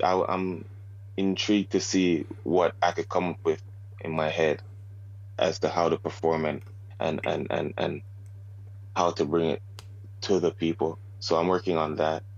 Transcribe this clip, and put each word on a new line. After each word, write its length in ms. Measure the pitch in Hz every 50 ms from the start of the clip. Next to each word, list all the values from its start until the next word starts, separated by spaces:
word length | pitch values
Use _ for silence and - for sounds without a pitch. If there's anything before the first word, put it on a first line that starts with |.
| 87
I, 220 | 90 92 92 - -
I'm 360 | 92 92 92 92 90 85 - - - - - - - - - - -
intrigued 560 | - 98 95 95 - - - 104 104 98 - -
to 80 | 95
see 460 | - - - 95 92 87 85 76 - - - - -
what 320 | - 80 92 87 78 - - -
I 80 | 87
could 180 | - 85 82 -
come 220 | - 90 90 87
up 80 | 80 - -
with 180 | 82 78 - - - - - - - - -
in 100 | - 80 80
my 160 | 80 78 78
head 320 | 78 82 80 78 73 - - - - - - - - - - - - - - - - -
as 220 | - 92 80 -
to 80 | - 76
how 200 | - 85 85 82
to 60 | 82
perform 480 | 82 - 80 - - - 82 82 80 78
and, 160 | 78 73 69 - - - - - - - -
and, 220 | - 80 78 73 -
and, 220 | - 82 78 - -
and, 240 | - - 76 73 - -
and 240 | 82 80 76 73 - - - - - - - - - - - - - - - - - - -
how 160 | - 87 87 82
to 120 | - 82
bring 260 | 73 76 85 82 80
it 120 | - - - - - - - - - - - - - - -
to 180 | - 101 90
the 100 | 85 82
people. 480 | - - 85 82 82 - - 80 82 - - - - -
So 160 | - - 85
I'm 100 | 80 85
working 300 | 92 92 90 - 92 87
on 200 | 82 78 78 76
that. 280 | 71 78 78 80 78 - - -